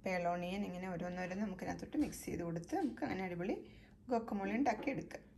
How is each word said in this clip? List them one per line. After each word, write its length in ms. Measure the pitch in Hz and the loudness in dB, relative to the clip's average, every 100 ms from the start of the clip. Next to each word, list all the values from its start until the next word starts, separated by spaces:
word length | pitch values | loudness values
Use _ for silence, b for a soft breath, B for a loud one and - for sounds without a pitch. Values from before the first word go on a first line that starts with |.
pale 180 | 190 185 175 | 2 2 2
onion 320 | 175 175 196 196 | 2 0 0 -2
ഇങ്ങനെ 180 | 180 185 | -2 -4
ഓരോന്നോരോന്ന് 520 | 175 180 180 180 185 214 | -2 -2 -2 -2 -2 -2
നമുക്ക് 180 | 185 180 | -2 -4
ഇതിനകത്തോട്ട് 320 | 170 - 302 | -4 -2 2
മിക്സ് 180 | 262 - - | 2 0 -4
ചെയ്ത് 160 | 165 170 | -2 0
കൊടുത്ത് 260 | 170 165 330 | -2 0 2
നമുക്ക് 240 | 311 - - | 2 0 -2
അങ്ങനെ 160 | 185 185 | 0 0
അടിപൊളി 300 | 175 190 370 B B B B - | 0 0 0 B B B B 2
ഗോക്കമോളി 420 | 240 226 208 196 220 | 2 4 0 2 4
ഉണ്ടാക്കിയെടുക്കാം. 640 | 277 226 - 220 - - - | 4 4 2 0 -4 -10 -12